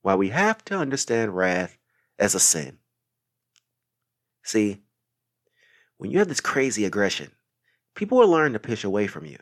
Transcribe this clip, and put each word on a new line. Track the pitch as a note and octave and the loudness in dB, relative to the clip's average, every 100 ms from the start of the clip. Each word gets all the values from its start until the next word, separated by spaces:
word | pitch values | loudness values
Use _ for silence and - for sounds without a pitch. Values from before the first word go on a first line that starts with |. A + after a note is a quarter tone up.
why | G2+ F#2+ | 2 2
we | G2 | 2
have | B2+ G#3 A3 | 0 0 -2
to | - G3 | -6 -4
understand | D3 C3+ - A#2 A2 F#2 | -4 -4 -2 -2 -2 0
wrath | F#2 F2+ F2+ _ _ _ _ - | 0 0 -4 _ _ _ _ -2
as | G2+ | -2
a | F#2+ | 2
sin. | - D#2+ C2+ - _ _ _ _ _ _ _ _ _ _ _ _ _ _ _ _ | 0 0 -6 -14 _ _ _ _ _ _ _ _ _ _ _ _ _ _ _ _
See, | - A2+ G#2 G2 _ _ _ _ _ _ _ _ _ _ _ _ | -4 0 0 -4 _ _ _ _ _ _ _ _ _ _ _ _
when | G2 | -4
you | D3+ | 0
have | G3 | 0
this | C#3+ | -2
crazy | - C#3+ C3+ A2 | -2 0 0 0
aggression, | G2 G#2 G2+ - C#2+ _ _ _ _ _ _ | -2 0 0 -2 -10 _ _ _ _ _ _
people | - G#3 B3+ | -10 0 6
will | A3 | 6
learn | E3 D3+ | 6 2
to | A2 | 0
push | - A2+ | -6 -4
away | G2+ G2 G2+ | -2 -2 -2
from | D#2+ | -6
you. | D2+ C2 | -16 -20